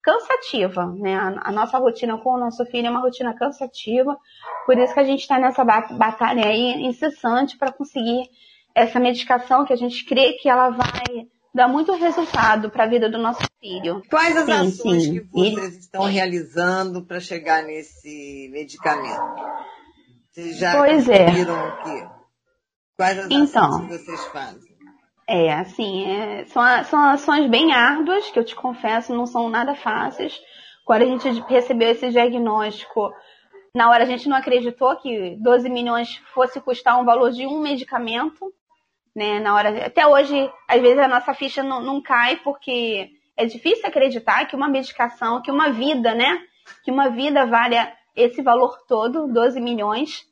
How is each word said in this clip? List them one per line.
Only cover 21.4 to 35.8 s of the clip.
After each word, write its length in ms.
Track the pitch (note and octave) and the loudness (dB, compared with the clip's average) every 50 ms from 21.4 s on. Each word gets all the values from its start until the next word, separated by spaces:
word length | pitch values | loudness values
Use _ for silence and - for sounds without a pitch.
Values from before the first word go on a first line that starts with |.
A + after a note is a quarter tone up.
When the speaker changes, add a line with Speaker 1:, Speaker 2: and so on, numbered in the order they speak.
| F3+ E3+ E3+ D#3+ D3+ - | 2 0 -2 -4 -6 -8
Speaker 2:
o 140 | - - - | -8 -10 -12
quê? 240 | - G2+ G2+ F#2 F2 - _ _ _ _ _ _ _ _ _ _ _ _ _ _ _ _ | -12 -12 -12 -12 -16 -20 _ _ _ _ _ _ _ _ _ _ _ _ _ _ _ _
Quais 220 | - F#3 F#3 G3 F#3+ | 0 0 0 0 -2
as 60 | G3 - | -4 0
Speaker 1:
Então, 340 | - C#4+ D4 C#4 - A#3 F3+ | 2 2 2 4 4 4 4
Speaker 2:
ações 220 | C#3+ - - F3 | 4 2 -2 -4
que 100 | - E3+ | -8 -14
vocês 280 | E3 - - E3 - - | -14 -14 -14 -14 -12 -14
fazem? 500 | - - C#3+ C3 A#2 G2 - _ _ _ _ _ _ _ _ _ _ _ _ _ | -12 -10 -10 -12 -12 -14 -20 _ _ _ _ _ _ _ _ _ _ _ _ _
Speaker 1:
é, 260 | - - F3 E3 D#3+ D3+ | -2 2 2 2 2 2
assim, 520 | D#3 F#3 - - - A3+ G3 F#3+ F#3 G3 | -2 -4 -8 -8 -8 -6 -4 -4 -6 -4
é, 400 | G#3 F#3+ G3+ G#3+ G#3 G#3 - - | -4 -4 -6 -6 -8 -10 -10 -12
são 160 | - - B3 | -4 0 2
a-, 220 | A#3+ B3 B3 A#3 C#4 | 4 4 4 2 0
são 160 | - - D4 | 0 2 4
ações 500 | D4 C#4+ C#4+ C#4+ - - D4 D4+ D4 B3 | 4 4 4 2 0 0 2 2 4 2
bem 240 | A3+ B3 D#4+ D#4+ D#4 | 2 4 4 4 4
árduas, 560 | B3 A#3+ C4 C#4+ D#4 D#4 E4 F#4 G4+ G#4 - | 4 4 4 2 0 0 0 0 -2 -2 -2
que 100 | - - | -2 -2
eu 60 | A3+ | -2
te 100 | - - | -2 -8
confesso, 580 | - - B3+ A#3+ A#3+ - A3+ A3 A#3 A#3 - B3 | -8 -8 -8 -8 -4 -4 -2 -2 -2 -4 -4 -6
não 120 | A#3+ B3 | -6 -6
são 240 | A#3+ B3 A#3+ A#3 A3+ | -4 -4 -4 -4 -2
nada 260 | A3 A#3 A#3+ C4+ C#4+ | -2 -2 -2 -2 -6
fáceis. 640 | - - A#3 A3 A#3+ - C4 B3+ - - D4+ - - _ _ - - - - - _ _ | -4 -4 -4 -4 -4 -4 -6 -6 -8 -10 -10 -10 -14 _ _ -20 -20 -20 -20 -20 _ _
Quando 160 | - A3+ G#3+ | 2 4 4
a 40 | A#3 | 4
gente 240 | B3+ B3+ A#3+ - C4+ A#3+ A#3 - | 2 2 -2 -2 -2 -4 -4 -2
recebeu 420 | - B3+ B3 B3 B3 C4 A#3 A3+ A3+ | 2 2 2 2 2 0 2 2 2
esse 200 | A#3 A#3 C4 B3 | 2 0 -2 0
diagnóstico, 1000 | A#3 A#3+ A#3+ A#3+ A#3 B3 A#3 A3+ G#3+ G#3+ G#3 G#3+ G#3 - - - - A3+ G#3 G#3 - - _ _ _ _ _ _ _ - _ _ _ | 2 2 2 2 0 -2 -2 0 0 -2 -2 -4 -8 -12 -18 -6 -4 -4 -4 -4 -6 -12 _ _ _ _ _ _ _ -20 _ _ _
na 160 | B3 A#3+ A#3 | 4 6 6
hora 140 | A#3+ A#3 A#3 | 6 6 4
a 40 | |
gente 220 | B3 B3 A#3+ - C#4+ | 2 -2 -4 -2 -2
não 80 | C#4 | -2
acreditou 580 | C4+ C#4 C#4+ B3 B3 A#3+ A#3+ A#3+ _ C4 B3+ D#4 | -2 0 2 0 0 0 -2 -4 _ 0 0 0
que 380 | - - C4+ A#3 G#3+ F#3+ F3+ - G#3+ | 0 -6 -8 -6 -6 -6 -8 -8 -2
doze 260 | A3 A#3+ B3 B3 A#3+ | 2 4 4 4 2
milhões 480 | B3+ B3+ A#3+ | -2 -4 -4